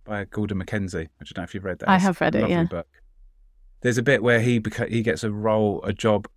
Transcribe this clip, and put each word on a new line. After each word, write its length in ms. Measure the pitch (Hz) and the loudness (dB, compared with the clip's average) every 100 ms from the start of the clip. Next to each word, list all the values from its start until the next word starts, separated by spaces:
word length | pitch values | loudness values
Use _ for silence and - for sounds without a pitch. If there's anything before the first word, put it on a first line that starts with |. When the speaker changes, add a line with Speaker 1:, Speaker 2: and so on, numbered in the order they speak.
Speaker 1:
by 200 | - 104 95 | -8 -8 -6
Gordon 320 | 107 101 95 | -4 -4 -4
Mackenzie, 500 | 90 107 95 92 80 _ | -4 -4 -4 -6 -8 _
which 120 | - | -14
I 40 | |
don't 80 | - | -12
know 20 | |
if 100 | 85 | -10
you've 100 | 98 | -8
read 160 | 95 87 | -8 -2
that. 80 | - | 2
Speaker 2:
I 80 | 185 | 4
Speaker 1:
It's 80 | |
Speaker 2:
have 160 | 190 170 | 4 2
read 160 | - - | 0 0
Speaker 1:
a 20 | |
Speaker 2:
it, 20 | |
Speaker 1:
lovely 120 | - 175 | 0 0
Speaker 2:
yeah. 80 | |
Speaker 1:
book. 220 | 170 87 - _ - _ - _ _ _ - - | 0 -4 -10 _ -20 _ -20 _ _ _ -20 -4
There's 160 | 123 120 | -2 2
a 40 | |
bit 200 | 120 123 | 2 4
where 180 | 120 117 | 4 4
he 200 | 120 120 | 4 2
beca-, 280 | 110 110 117 | 0 -4 -2
he 140 | 117 | 0
gets 220 | 113 - | 0 -2
a 80 | 110 | -4
role, 500 | 104 110 107 104 95 | -2 0 2 2 0
a 100 | 101 | -4
job 360 | 98 113 104 - | 0 2 2 0